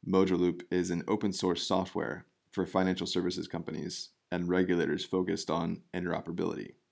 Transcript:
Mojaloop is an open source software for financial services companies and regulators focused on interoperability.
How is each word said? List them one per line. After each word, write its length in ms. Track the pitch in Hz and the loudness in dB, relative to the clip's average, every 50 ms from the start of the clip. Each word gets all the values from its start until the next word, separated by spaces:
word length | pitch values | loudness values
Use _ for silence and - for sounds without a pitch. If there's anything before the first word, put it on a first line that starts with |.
| - | -2
Mojaloop 600 | - 92 95 95 92 92 85 90 90 85 87 - _ | 4 6 6 6 6 6 4 4 4 2 0 -4 _
is 180 | 87 90 90 90 | 0 0 0 0
an 140 | 90 85 82 - | 0 -2 0 0
open 240 | 101 104 - 104 | 0 0 0 -2
source 300 | 92 - - 92 87 85 | -2 0 2 2 2 2
software 640 | - - 101 92 92 90 - 101 - - - - - _ _ _ _ _ | 0 0 2 0 0 0 -2 -4 -4 -4 -4 -8 -10 _ _ _ _ _
for 160 | - - 92 | -4 -4 -4
financial 400 | - - 95 92 92 92 92 104 | 0 2 2 2 2 2 0 -2
services 420 | 90 - 92 90 90 90 90 82 - | -2 0 0 0 0 -2 -4 -6 -6
companies 640 | - 82 82 - 82 73 73 - - - - - _ _ _ _ | -6 -8 -6 -6 -6 -6 -6 -6 -8 -8 -10 -12 _ _ _ _
and 180 | - 90 87 87 | -4 -4 0 2
regulators 560 | 90 90 92 90 90 87 82 - - - - | 4 4 4 4 4 2 2 2 0 -2 -4
focused 460 | - - 92 92 92 90 - - - | -2 0 0 0 0 -2 -4 -2 -2
on 320 | 78 82 82 87 87 85 - _ - | -2 -2 -2 -4 -6 -6 -10 _ -8
interoperability. 760 | 92 90 87 85 82 82 82 85 90 87 87 82 - - - - _ _ _ | -6 -4 -2 -4 -4 -6 -8 -6 -4 -4 -4 -4 -6 -10 -12 -14 _ _ _